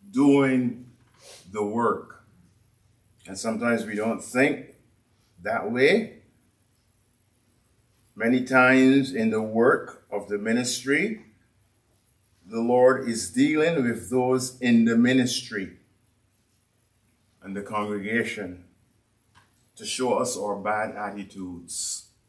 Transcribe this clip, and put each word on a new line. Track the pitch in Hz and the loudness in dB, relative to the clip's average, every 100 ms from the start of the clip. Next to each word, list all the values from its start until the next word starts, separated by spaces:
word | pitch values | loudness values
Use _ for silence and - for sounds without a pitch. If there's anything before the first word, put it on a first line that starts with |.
| 101 | -6
doing | 113 143 139 135 131 123 - - _ _ _ - - 87 | 0 4 4 4 0 -2 -6 -18 _ _ _ -20 -20 -12
the | 104 | -6
work. | 104 113 113 - - - _ _ _ _ _ _ _ _ _ _ - | -4 -2 -2 -2 -8 -20 _ _ _ _ _ _ _ _ _ _ -16
And | 95 | -8
sometimes | 113 110 117 113 101 | -6 -2 0 -2 -2
we | 104 | -4
don't | 113 110 | -4 -4
think | - - 269 139 - - _ _ _ _ _ _ | -4 0 0 0 -10 -20 _ _ _ _ _ _
that | 90 110 95 | -6 -4 -2
way. | 120 139 202 220 - _ _ _ _ _ _ _ _ _ _ _ _ _ _ _ _ _ _ _ - | 2 4 4 0 -14 _ _ _ _ _ _ _ _ _ _ _ _ _ _ _ _ _ _ _ -4
Many | 113 127 | 0 0
times | 127 131 127 131 131 139 135 | 2 4 6 6 6 4 2
in | 117 110 | -2 0
the | 110 | 0
work | 110 113 123 165 - - _ | -2 4 4 4 -2 -18 _
of | 104 - | -10 -6
the | 101 | -6
ministry, | 110 120 120 - 127 147 208 220 - _ _ _ _ _ _ _ _ _ _ _ 90 | -2 -2 -2 -6 -2 -2 -2 -8 -16 _ _ _ _ _ _ _ _ _ _ _ -10
the | 113 | -6
Lord | 117 127 127 131 113 | 0 6 6 4 -2
is | 113 - | -6 -4
dealing | 123 147 156 160 165 | 0 2 2 0 0
with | 120 104 - | -2 -4 -2
those | 127 123 131 127 - | 0 2 0 -2 -4
in | 123 117 113 | 4 4 6
the | 117 | 4
ministry | 123 131 117 - - 107 90 - _ _ _ _ _ _ _ _ _ _ _ _ _ _ _ _ | 4 4 2 -2 -8 -10 -10 -14 _ _ _ _ _ _ _ _ _ _ _ _ _ _ _ _
and | 95 98 | -14 -12
the | |
congregation | 101 107 104 104 98 117 - - 92 90 - _ _ _ _ _ _ _ _ _ _ - | -8 -6 -4 -6 -4 -4 -4 -8 -12 -14 -20 _ _ _ _ _ _ _ _ _ _ -18
to | 110 | -12
show | - 127 110 | -4 -2 0
us | 127 - | -2 -6
our | 101 98 | -6 -6
bad | 98 107 110 101 | -6 -4 -6 -8
attitudes. | 104 104 98 98 92 90 87 - - - - _ | -12 -12 -16 -14 -16 -16 -14 -10 -10 -10 -16 _